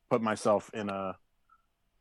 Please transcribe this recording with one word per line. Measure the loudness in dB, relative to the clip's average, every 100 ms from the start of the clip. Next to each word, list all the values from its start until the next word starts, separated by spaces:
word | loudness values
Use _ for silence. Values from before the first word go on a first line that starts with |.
| -2
put | 0
myself | 0 0 2 2 0
in | -8 -6
a | -6 -6 -10 _ _ _ _ _ _ _ _